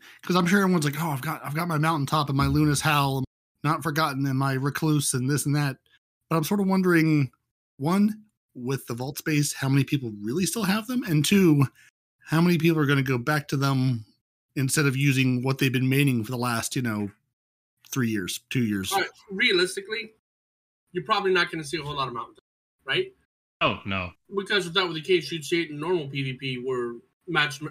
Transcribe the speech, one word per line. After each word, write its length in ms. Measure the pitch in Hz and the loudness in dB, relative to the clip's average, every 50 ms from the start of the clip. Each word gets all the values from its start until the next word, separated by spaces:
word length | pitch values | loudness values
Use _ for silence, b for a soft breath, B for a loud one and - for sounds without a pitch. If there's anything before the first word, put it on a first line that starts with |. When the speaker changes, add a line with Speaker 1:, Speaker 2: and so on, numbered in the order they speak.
| B B B B B | B B B B B
Speaker 1:
'cause 140 | - 180 | 0 0
I'm 100 | 180 180 | 2 2
sure 140 | 170 185 202 | 4 4 4
everyone's 240 | 196 185 185 175 147 | 4 4 4 2 2
like, 160 | 147 139 143 | 0 -2 -2
"Oh, 100 | 165 170 | -4 -4
I've 100 | 143 127 | -4 -4
got, 240 | 131 156 160 131 113 | -4 -6 -6 -6 -6
I've 100 | 135 143 | -6 -4
got 140 | 156 170 175 | -4 -2 -2
my 100 | 165 147 | 0 0
mountaintop 500 | 151 160 165 156 139 131 - 160 147 135 | 2 2 2 0 0 0 0 0 0 0
and 80 | 139 | 2
my 100 | 139 139 | 2 2
Luna's 340 | 139 143 147 151 151 147 135 | 4 4 4 4 4 2 2
Howl, 420 | - 156 151 147 143 139 135 135 131 - _ _ _ _ _ _ _ | 2 2 2 2 2 2 0 -2 -4 -6 _ _ _ _ _ _ _
not 200 | 143 160 156 135 | -2 -2 0 -2
forgotten, 420 | 165 151 151 160 156 143 135 139 | -2 0 0 0 0 0 0 -2
and 100 | 139 135 | 0 0
my 180 | 131 139 135 135 | 0 0 0 0
recluse 600 | 131 131 143 139 - - 160 151 147 143 - - | 0 0 -2 -2 0 0 2 2 2 2 0 -2
and 160 | 131 123 127 | -2 0 0
this 160 | 147 143 - | 0 0 0
and 80 | 147 143 | 0 0
that." 220 | 143 147 139 131 - _ b b b b _ _ _ _ _ | 0 0 -2 -4 -8 _ b b b b _ _ _ _ _
But 80 | 160 | -2
I'm 60 | 165 156 | -2 0
sort 160 | - 202 208 | 0 0 0
of 80 | 196 | 2
wondering, 640 | 190 190 190 185 180 175 165 160 160 156 151 139 127 - _ _ _ _ _ _ _ _ | 2 2 2 4 4 4 6 6 6 4 4 2 0 -4 _ _ _ _ _ _ _ _
one, 480 | _ 131 156 180 196 208 214 214 - - _ _ _ _ _ _ | _ -2 0 2 4 4 2 2 -2 -12 _ _ _ _ _ _
with 320 | - 120 123 139 135 - - | -10 -4 -4 -4 -4 -4 -6
the 60 | 123 | -6
vault 240 | 117 127 139 143 - | -6 -6 -6 -8 -6
space, 340 | - - 156 147 147 143 - | -4 0 2 2 2 0 -2
how 160 | - - 135 | -4 0 2
many 160 | 135 139 135 | 4 4 2
people 280 | - - 139 127 117 107 104 | 2 0 -2 -2 -4 -8 -8
really 260 | 101 107 123 175 196 | -6 -4 -2 -2 -2
still 180 | 165 - 233 214 | -2 -2 -2 0
have 240 | 170 196 214 214 254 | 0 0 0 -2 -4
them? 160 | 254 247 - | -4 -4 -2
And 200 | 196 156 151 143 | 0 0 2 2
two, 420 | - 202 202 190 170 151 143 139 127 b b b b b _ _ _ _ _ _ | 4 6 6 8 6 6 6 4 2 b b b b b _ _ _ _ _ _
how 160 | - - 160 | -2 2 2
many 180 | 170 175 175 160 | 4 4 4 4
people 220 | 135 170 165 156 | 4 2 4 4
are 60 | 151 | 4
gonna 160 | 135 143 139 135 | 2 4 2 2
go 160 | 131 135 123 | 0 0 -2
back 280 | 117 156 151 151 147 - | 0 0 -2 -2 -2 -4
to 80 | - | -4
them 480 | 139 135 139 139 131 131 131 127 113 107 - _ _ _ _ _ _ _ _ _ | -2 0 0 2 2 2 0 0 -2 -6 -12 _ _ _ _ _ _ _ _ _
instead 300 | 151 131 135 - - 151 | -4 -2 0 0 2 2
of 100 | 139 127 | 0 0
using 480 | 131 143 143 135 131 131 131 127 123 123 | 2 0 2 2 4 2 2 2 0 0
what 140 | 131 135 135 | -2 -2 0
they've 140 | 139 135 123 | 0 0 0
been 160 | 131 127 131 | 0 0 2
maining 360 | 131 139 147 143 127 117 107 | 2 2 2 2 2 0 -2
for 80 | 110 127 | -4 -4
the 60 | 120 | -4
last, 360 | 120 123 120 113 110 - - | -2 -2 -2 -2 -4 -4 -6
you 80 | 143 127 | -4 -4
know, 260 | 120 110 104 104 98 - _ _ _ _ _ _ _ _ _ _ _ _ _ _ - - | -2 -2 -2 -4 -6 -8 _ _ _ _ _ _ _ _ _ _ _ _ _ _ -10 -4
three 160 | 135 127 113 | -4 -2 -2
years, 320 | 110 104 92 87 - - - _ | -2 -4 -4 -6 -8 -10 -10 _
two 140 | - 135 123 | -4 -2 -2
years? 260 | 110 104 98 95 98 | 0 -2 -2 -4 -2
Speaker 2:
All 100 | - 98 | -2 -4
right, 100 | 190 - - _ - - | -4 -4 -10 _ -18 -14
realistically, 840 | 196 190 240 247 202 175 185 180 - 196 196 202 214 226 220 214 _ _ _ _ _ _ _ _ _ _ _ _ _ _ _ _ | -6 -2 0 0 2 2 0 0 -2 -10 -10 -10 -10 -12 -12 -14 _ _ _ _ _ _ _ _ _ _ _ _ _ _ _ _
you're 140 | _ 180 165 | _ -10 -4
probably 280 | - 220 202 185 190 190 | -2 -2 0 2 2 2
not 200 | 180 175 170 - | 2 2 0 -2
gonna 100 | 165 156 | -10 -8
see 160 | 139 - 165 | -6 -8 -8
a 40 | 143 | -6
whole 120 | 147 147 | -6 -4
lot 140 | 147 135 127 | -4 -4 -4
of 60 | 120 | -4
mountain, 220 | 117 117 - - - _ _ _ _ _ _ _ _ _ | -8 -10 -12 -14 -20 _ _ _ _ _ _ _ _ _
right? 280 | - 135 165 190 190 - _ _ _ _ _ _ _ _ _ | -4 -2 -2 -2 -4 -8 _ _ _ _ _ _ _ _ _
Speaker 3:
Oh, 180 | 170 147 107 - - | -2 -2 -2 -2 -6
no. 240 | 104 98 95 92 87 - _ _ _ 196 | -4 -4 -4 -4 -6 -10 _ _ _ -8
Speaker 2:
Because 320 | 196 196 185 220 202 175 | -8 -4 -2 -2 -2 -2
if 60 | 170 165 | 0 -2
that 160 | 196 190 175 | -2 -2 0
were 60 | 165 | -2
the 80 | 160 151 | -6 0
case, 280 | 165 185 175 156 - | 0 0 0 0 -2
you'd 140 | 175 165 147 | -8 -8 -6
see 180 | - - 170 165 | -2 -2 -2 -2
it 80 | 156 | -4
in 80 | 151 147 | -8 -8
normal 300 | 151 170 185 175 147 139 | -4 -2 -2 -2 -2 -4
P 160 | 135 139 139 | -6 -6 -6
V 80 | 135 131 | -6 -6
P 260 | 127 139 135 127 123 123 | -8 -6 -8 -6 -6 -4
where 300 | 131 131 123 120 120 120 117 - _ _ _ _ - | -4 -4 -4 -4 -6 -8 -10 -16 _ _ _ _ -4
match, 320 | 165 156 147 143 139 - 151 151 | -2 -2 -2 -2 -4 -8 -12 -14